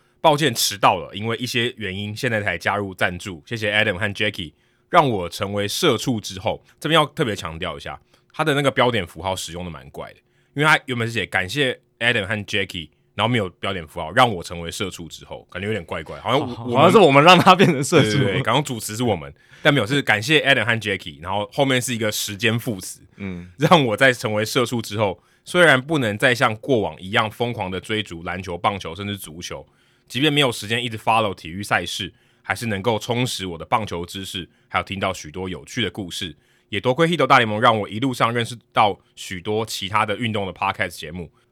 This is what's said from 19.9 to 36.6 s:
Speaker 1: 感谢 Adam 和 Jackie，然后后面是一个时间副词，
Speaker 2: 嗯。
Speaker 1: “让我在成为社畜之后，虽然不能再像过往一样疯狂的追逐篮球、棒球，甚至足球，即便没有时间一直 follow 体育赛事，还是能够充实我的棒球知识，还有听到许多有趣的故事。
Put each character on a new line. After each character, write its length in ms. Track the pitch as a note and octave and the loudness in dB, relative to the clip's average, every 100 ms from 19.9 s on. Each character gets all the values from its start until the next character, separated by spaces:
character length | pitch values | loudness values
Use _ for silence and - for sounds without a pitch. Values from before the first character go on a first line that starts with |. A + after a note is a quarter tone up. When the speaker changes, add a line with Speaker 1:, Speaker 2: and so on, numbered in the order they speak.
| C#3+ | 0
Speaker 1:
感 200 | - G#2+ | 2 2
谢 200 | A2 D#3 | 4 2
Adam 240 | C3 C3 A2 | 4 2 2
和 140 | A2+ | 0
Jackie， 400 | G#2 F#2+ F2 C#2+ | 0 -4 -6 -12
然 100 | E2+ | -6
后 180 | G2+ G2+ | -4 -4
后 100 | - | -2
面 180 | C3+ B2+ | 0 0
是 120 | A#2+ | -2
一 40 | A#2 | -2
个 140 | G#2+ | -2
时 240 | - - G2+ | -4 -6 -2
间 240 | A2+ A2+ | 0 0
副 220 | B2 F#2+ | -2 -6
词， 200 | - - - - | -8 -16 -20 -14
Speaker 2:
嗯。 340 | G2 F2+ F2+ - | -12 -10 -14 -2
Speaker 1:
“让 280 | D3+ F3 B2+ | 4 4 4
我 100 | G#2 | 2
在 160 | C3+ | 2
成 220 | A#2+ G#2+ | 2 -2
为 100 | G#2+ | -2
社 220 | A2 C3+ A#2+ | -2 0 0
畜 160 | A#2+ | -2
之 160 | - G#2 | -4 -2
后， 240 | G#2 F2 _ _ - | -2 -2 _ _ -2
虽 160 | F3+ | 4
然 200 | E3 C3 | 6 6
不 180 | C3+ D#3+ | 4 -2
能 180 | A#2 G#2 | 0 0
再 160 | C3+ A#2+ | 2 2
像 200 | B2+ G#2+ | 2 0
过 240 | - B2 | 0 0
往 180 | F2+ D2+ | 0 -4
一 120 | F#2 | -2
样 180 | A2+ A2 | 0 0
疯 240 | - A#2+ | 0 -4
狂 160 | G#2+ F#2+ | -4 -6
的 80 | F#2 | -6
追 220 | - G#2+ | -4 -4
逐 200 | G2+ E2 | -4 -8
篮 180 | F2 F2+ | -8 -8
球、 160 | F#2 F2 | -8 -4
棒 200 | A2 G2 | -2 -2
球， 160 | F2 F2 | -6 -10
甚 120 | G2+ | -8
至 80 | G2+ | -8
足 260 | E2 D#2 | -10 -14
球， 240 | - D2 - _ _ _ - | -12 -12 -16 _ _ _ -10
即 120 | A#2+ | -2
便 140 | D3+ | 0
没 80 | D3 | 2
有 100 | C3+ | 2
时 160 | A2+ G#2 | 0 -4
间 160 | A#2 | -4
一 60 | A#2+ | -4
直 80 | A2 | -4
follow 360 | - A2 G#2+ | 0 2 2
体 160 | F#2 D#2+ | -2 -10
育 120 | F#2 | -10
赛 220 | G2+ A2 F2+ | -2 -2 -2
事， 260 | - G#2+ - _ _ | -6 -10 -12 _ _
还 140 | - G#2 | -8 -6
是 100 | A#2 | -4
能 160 | G2 | -2
够 160 | F#2+ G#2+ | 0 -2
充 280 | - A#2+ B2 | -2 -2 -2
实 200 | - F#2+ | -4 -8
我 120 | E2 | -8
的 60 | |
棒 220 | D#2+ A#2+ G2+ | -2 -2 -2
球 200 | F2 F2 | -6 -8
知 200 | F#2+ F#2+ | -10 -10
识， 240 | G2 D#2+ _ _ | -10 -10 _ _
还 120 | F#2+ | -4
有 40 | |
听 160 | E2+ G2+ | -4 -4
到 140 | G2+ | -4
许 180 | F#2 D#2 | -4 -10
多 160 | F#2 F#2+ | -10 -8
有 160 | E2 - | -10 -10
趣 180 | - | -6
的 80 | G2 | -6
故 180 | - F2+ | -6 -10
事。 260 | - F2+ - _ _ | -8 -10 -12 _ _